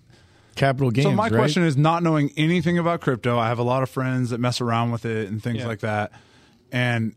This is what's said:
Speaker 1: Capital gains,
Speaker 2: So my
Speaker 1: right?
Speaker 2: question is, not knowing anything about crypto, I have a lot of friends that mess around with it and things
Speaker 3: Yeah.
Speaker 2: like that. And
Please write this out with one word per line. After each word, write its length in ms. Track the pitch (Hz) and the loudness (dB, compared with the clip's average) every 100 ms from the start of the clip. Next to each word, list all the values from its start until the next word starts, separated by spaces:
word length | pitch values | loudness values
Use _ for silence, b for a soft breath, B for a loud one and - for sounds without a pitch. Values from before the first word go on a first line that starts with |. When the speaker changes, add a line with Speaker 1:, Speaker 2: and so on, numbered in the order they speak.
| _ b b b b - | _ b b b b 0
Speaker 1:
Capital 340 | 135 131 131 | 0 2 0
gains, 160 | 113 147 | 2 2
Speaker 2:
So 60 | |
my 120 | 135 | 2
Speaker 1:
right? 80 | 220 | 2
Speaker 2:
question 300 | 113 135 180 | 2 2 2
is, 120 | 170 135 | 2 4
not 260 | 156 170 | 2 2
knowing 260 | 170 156 143 - | 2 2 0 0
anything 400 | 156 180 160 175 | 0 0 0 0
about 220 | 165 170 | 0 -2
crypto, 380 | - 120 123 120 | -2 -2 0 0
I 100 | 113 | 0
have 100 | 120 | 0
a 40 | |
lot 180 | 120 131 | 0 0
of 80 | 131 | -2
friends 400 | - 131 127 123 | -4 -2 -2 -2
that 80 | 117 | -2
mess 220 | 123 117 | -2 0
around 320 | 120 113 120 | 0 0 0
with 120 | 117 | -2
it 240 | 117 110 101 | -4 -4 -4
and 140 | 107 | -6
things 180 | 120 117 | -4 -4
Speaker 3:
Yeah. 60 | 120 | -6
Speaker 2:
like 140 | 110 | -6
that. 320 | 113 107 104 B B B B B - | -4 -2 -4 B B B B B -6
And 440 | 123 123 117 113 | -2 0 0 -4